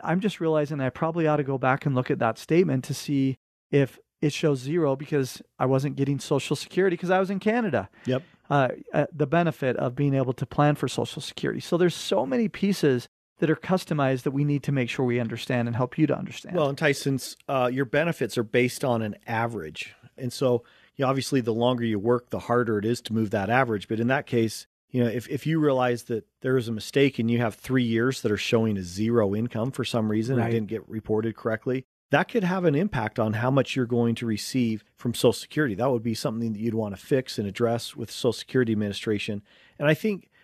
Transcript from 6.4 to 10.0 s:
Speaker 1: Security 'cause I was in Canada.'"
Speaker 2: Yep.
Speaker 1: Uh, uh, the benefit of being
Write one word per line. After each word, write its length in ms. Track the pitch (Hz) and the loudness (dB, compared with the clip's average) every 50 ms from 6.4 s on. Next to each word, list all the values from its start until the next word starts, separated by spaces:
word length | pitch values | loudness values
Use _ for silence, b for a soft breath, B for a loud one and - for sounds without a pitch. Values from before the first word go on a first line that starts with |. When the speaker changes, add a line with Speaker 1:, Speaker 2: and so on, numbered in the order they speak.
| - - 151 | 0 0 -4
Speaker 1:
Security 400 | - - - - 180 190 190 170 | -4 -4 -4 0 2 2 2 2
'cause 160 | - 185 175 | 0 0 2
I 80 | 185 190 | 2 2
was 100 | 196 180 | 2 0
in 100 | 202 190 | -2 -2
Canada.'" 500 | - 214 226 247 226 185 135 104 92 - B B B | 0 0 2 2 0 0 0 -2 -2 -4 B B B
Speaker 2:
Yep. 180 | 123 127 135 - b b b b - | -2 -2 -2 -4 b b b b 0
Speaker 1:
Uh, 200 | 143 143 131 123 - - - - - | 2 2 2 2 0 -6 -8 -4 0
uh, 120 | 151 143 - | 0 0 0
the 160 | - 143 151 | -2 -2 0
benefit 480 | 131 160 175 170 160 - - 143 127 117 | 2 2 2 2 2 0 0 0 0 0
of 200 | - 139 127 123 | 0 -2 -2 0
being 180 | 143 | 0